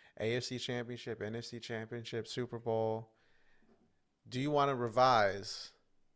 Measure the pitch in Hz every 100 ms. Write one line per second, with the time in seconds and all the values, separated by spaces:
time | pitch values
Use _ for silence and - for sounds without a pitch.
0 | - - 110 120 - 123 - 123 117 120
1 | - 110 104 113 117 120 - 113 110 120
2 | 113 117 107 - 120 117 117 113 110 110
3 | 113 _ _ _ _ - _ _ _ _
4 | _ _ 113 120 143 147 139 131 120 113
5 | 131 120 101 98 98 - - - _ _
6 | _